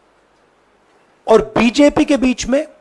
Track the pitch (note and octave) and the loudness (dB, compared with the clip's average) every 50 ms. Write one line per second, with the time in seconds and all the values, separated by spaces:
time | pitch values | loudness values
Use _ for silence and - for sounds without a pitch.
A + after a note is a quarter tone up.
0 | _ _ _ _ _ _ _ _ _ _ _ _ _ _ _ _ _ _ _ _ | _ _ _ _ _ _ _ _ _ _ _ _ _ _ _ _ _ _ _ _
1 | _ _ _ _ _ - A3 A3 - - - - A3 A#3+ A3+ - C#4+ D4 D4 - | _ _ _ _ _ 2 2 2 2 0 -2 -2 0 0 2 2 2 2 2 0
2 | D4+ D4+ C#4+ B3+ A#3 B3+ B3 - - G#3 B3 C#4+ D#4 D#4 - _ | 0 0 0 0 0 -2 -2 -4 -4 -4 -4 -4 -4 -6 -12 _